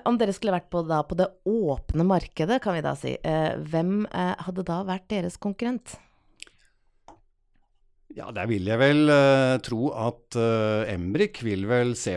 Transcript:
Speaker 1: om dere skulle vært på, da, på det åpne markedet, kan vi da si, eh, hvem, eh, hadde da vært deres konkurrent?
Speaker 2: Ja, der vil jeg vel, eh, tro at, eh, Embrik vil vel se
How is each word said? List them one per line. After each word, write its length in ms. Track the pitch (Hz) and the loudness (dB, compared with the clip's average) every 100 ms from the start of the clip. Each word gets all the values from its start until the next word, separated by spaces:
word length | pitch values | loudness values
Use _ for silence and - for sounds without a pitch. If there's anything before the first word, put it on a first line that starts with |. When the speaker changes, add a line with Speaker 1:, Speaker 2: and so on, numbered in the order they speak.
| - | 0
Speaker 1:
om 120 | 240 | 0
dere 160 | 214 | 0
skulle 200 | 196 214 | 0 -2
vært 160 | 180 - | -2 -2
på, 120 | 175 160 | -4 0
da, 160 | 156 | -2
på 160 | 151 175 | -2 0
det 100 | 180 - | -2 -2
åpne 600 | 190 226 170 135 - 151 180 | -2 0 0 -2 -2 0 2
markedet, 560 | 180 - - 160 247 | 2 0 -4 0 0
kan 120 | 214 | 0
vi 80 | 170 | -2
da 120 | 143 143 | -2 -4
si, 200 | 127 127 | -6 -4
eh, 400 | 156 156 156 - | -2 0 0 -4
hvem, 460 | 156 160 175 202 214 | -4 -2 0 -2 -2
eh, 280 | - 180 - 175 | -4 -4 -4 -8
hadde 200 | 185 180 | -8 -6
da 180 | 170 | -6
vært 240 | 196 185 - | -4 -8 -6
deres 280 | 208 175 - | -4 -4 -6
konkurrent? 600 | 208 196 233 247 - - _ _ _ _ - _ _ _ _ _ - - _ _ _ _ _ _ _ _ _ | -8 -4 -4 -4 -8 -18 _ _ _ _ -20 _ _ _ _ _ -20 -20 _ _ _ _ _ _ _ _ _
Speaker 2:
Ja, 200 | 247 98 | -14 -10
der 160 | 104 104 | -6 -2
vil 160 | 104 | -2
jeg 160 | 92 113 | 0 4
vel, 300 | 139 147 151 | 4 6 6
eh, 460 | 147 139 135 131 131 | 6 8 6 4 2
tro 300 | - 113 135 | -2 -2 -2
at, 460 | 113 113 - _ 120 | -2 -4 -4 _ 0
eh, 560 | 117 113 107 107 110 | 2 2 2 0 0
Embrik 480 | 92 87 135 208 - | -2 -2 0 0 -2
vil 220 | 117 95 101 | -4 -2 0
vel 280 | 123 123 120 | 2 2 -2
se 180 | 110 | -4